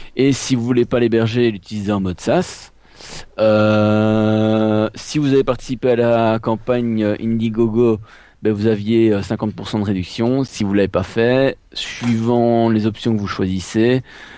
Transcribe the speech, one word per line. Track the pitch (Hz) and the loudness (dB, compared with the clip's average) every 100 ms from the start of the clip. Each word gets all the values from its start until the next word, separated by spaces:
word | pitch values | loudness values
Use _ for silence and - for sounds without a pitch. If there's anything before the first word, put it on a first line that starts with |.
| - - | -10 0
Et | 135 | 0
si | 131 - 127 | 0 -2 -2
vous | |
voulez | 117 123 117 | 0 0 2
pas | 123 | 2
l'héberger, | 120 113 113 120 120 | 2 2 0 0 0
l'utiliser | 101 - 107 101 | -2 -8 -6 -2
en | 101 | -2
mode | 95 87 | -2 -4
SaaS. | - 160 180 - - - _ - - - - - | -2 0 -2 -8 -20 -20 _ -20 -18 -16 -14 0
Euh, | 110 107 107 107 107 107 107 110 110 110 110 110 110 107 107 - | 2 4 4 4 2 2 2 2 2 2 2 2 2 0 0 -4
si | - 156 | -6 -2
vous | 143 | 2
avez | 135 | 2
participé | 131 120 - 123 127 | 2 -2 -6 -4 0
à | 117 | 2
la | 120 117 113 113 | 4 4 2 0
campagne | 117 110 - 123 120 110 104 104 | -2 -4 -2 -2 0 0 -2 -2
Indiegogo, | 113 113 113 110 117 110 120 107 - - - _ | -2 -2 -2 0 0 2 2 0 -6 -20 -20 _
ben, | 107 | -4
vous | 104 110 | 0 0
aviez, | 104 104 117 113 | 0 0 2 4
euh, | 101 | 2
cinquante | 95 110 110 | -2 -4 -4
pour | - 95 | -6 -6
cent | 110 | -4
de | |
réduction. | 101 95 87 - 117 131 131 | -2 -2 -4 -4 -2 -2 -4
Si | - | -4
vous | 101 | -2
l'avez | 101 95 | 2 2
pas | 90 | 0
fait, | 98 117 117 131 135 - _ | -2 0 2 4 2 -2 _
suivant | - - - 120 113 113 120 117 117 113 | -12 -12 -6 -2 0 0 2 2 2 2
les | 110 110 | 2 0
options | 107 120 | -2 -2
que | 110 | -2
vous | 98 | -4
choisissez, | - 95 95 - 110 117 127 - - - | -4 -4 -4 -4 0 2 2 -2 -14 -20